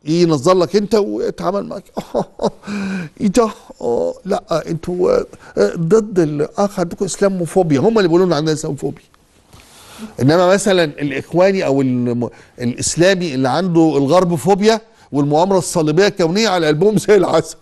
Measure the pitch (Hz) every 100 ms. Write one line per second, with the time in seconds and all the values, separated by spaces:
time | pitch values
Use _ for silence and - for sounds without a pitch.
0 | 151 165 170 151 143 190 170 202 208 220
1 | 208 208 233 - 175 202 156 - - -
2 | - 240 - - 214 - - 208 196 190
3 | 165 - 214 208 220 - - - - 233
4 | 170 170 185 180 - 160 170 165 - 180
5 | 180 - - - - - 202 - 165 220
6 | 214 185 156 147 - - 202 - 170 202
7 | 196 - 202 190 165 190 175 139 185 226
8 | 185 170 185 147 156 151 160 143 147 151
9 | _ _ _ _ _ - - - - -
10 | 220 - 131 165 180 196 208 185 156 143
11 | 147 135 - 165 190 190 143 139 135 123
12 | 120 120 113 - - - 120 123 139 156
13 | 175 190 175 131 131 139 185 165 160 143
14 | 135 175 185 170 175 196 214 220 - _
15 | _ 135 143 147 185 190 - 180 156 156
16 | 202 202 165 196 220 185 156 151 196 214
17 | - 208 135 165 - -